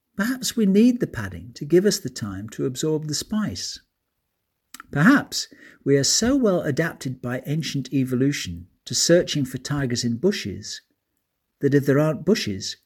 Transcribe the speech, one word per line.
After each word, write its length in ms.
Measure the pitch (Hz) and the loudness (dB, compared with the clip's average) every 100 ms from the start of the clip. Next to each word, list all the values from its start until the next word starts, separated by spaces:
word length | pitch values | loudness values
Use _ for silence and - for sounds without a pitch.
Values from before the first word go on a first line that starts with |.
| _ - | _ -4
Perhaps 400 | 220 262 - 233 | -2 -2 -4 2
we 100 | 196 | 4
need 320 | 196 240 247 | 6 6 4
the 80 | 131 | -2
padding 460 | 117 95 87 110 | -4 -8 -10 -16
to 100 | - | -10
give 220 | 147 175 208 | 2 4 4
us 140 | 196 | 0
the 100 | 127 | -6
time 380 | - 104 95 110 | -8 -8 -8 -10
to 180 | - 139 | -4 -4
absorb 400 | 127 160 156 151 | -2 -2 -2 -2
the 80 | |
spice. 640 | 143 - 214 180 90 - - _ _ _ _ _ _ _ _ _ - - | -6 -4 -4 -4 -6 -10 -12 _ _ _ _ _ _ _ _ _ -20 -6
Perhaps 560 | 139 190 277 - - - - - _ | 2 4 4 2 -8 -10 -16 -20 _
we 120 | 139 139 | 2 2
are 60 | |
so 320 | 135 - 226 | 2 0 2
well 260 | 277 214 175 | 2 2 2
adapted 600 | 151 135 165 - 131 127 | 0 -2 -4 -4 -10 -8
by 180 | 123 127 - | -6 -6 -4
ancient 460 | 156 - 139 127 | -4 -2 -6 -2
evolution 720 | 139 127 123 139 143 92 85 - _ | -2 0 2 2 0 -6 -10 -14 _
to 120 | - 123 | -6 -2
searching 480 | - 175 175 151 | 4 4 4 -2
for 140 | 127 127 | -4 -6
tigers 440 | - 147 131 120 | -6 -4 -2 -2
in 140 | 120 117 | -2 0
bushes 640 | 185 202 101 92 - - _ _ _ _ _ _ _ - | 0 -2 -6 -10 -12 -14 _ _ _ _ _ _ _ -2
that 120 | 143 | 2
if 140 | 139 143 | 2 4
there 140 | 135 | 2
aren't 240 | 156 135 | 2 0
bushes 540 | - 220 - 98 - - | 0 0 0 -6 -8 -12